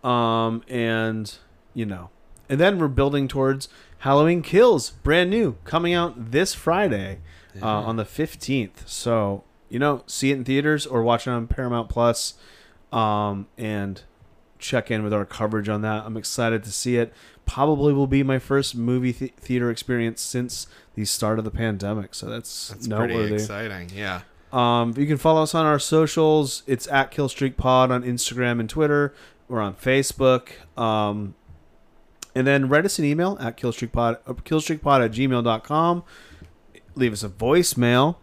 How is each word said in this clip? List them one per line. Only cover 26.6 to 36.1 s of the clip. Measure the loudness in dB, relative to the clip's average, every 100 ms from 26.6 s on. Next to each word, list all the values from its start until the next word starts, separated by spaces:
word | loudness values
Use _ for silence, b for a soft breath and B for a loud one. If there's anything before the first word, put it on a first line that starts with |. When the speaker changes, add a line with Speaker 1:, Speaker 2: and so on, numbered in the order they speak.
| -4
Speaker 1:
It's | -4 0
at | 0 0
Kill | -2 -4
Streak | -2 -4 0
Pod | 4 4 4
on | 2
Instagram | -2 -4 -4 -2 -2 0
and | -2
Twitter. | 0 2 2 0 B B B _
We're | -4
on | -4 -2
Facebook. | 2 2 2 2 4 4 0 -20 -16 -4
Um, | 0 0 0 -2 -8 -12 _ -20 _ _ _ _ _ _ -8 0
and | 2
then | 2 4
write | 2 2
us | 0
an | 0
email | 2 0 -2
at | -8 -4
killstreakpod, | -6 -4 -6 -2 0 -2 -8
uh, |
killstreakpod | -14 -2 -2 -2 -2 2 4 4
at |
gmail | 0 0 2
dot | 0 -2
com. | -2 0 2 0 -6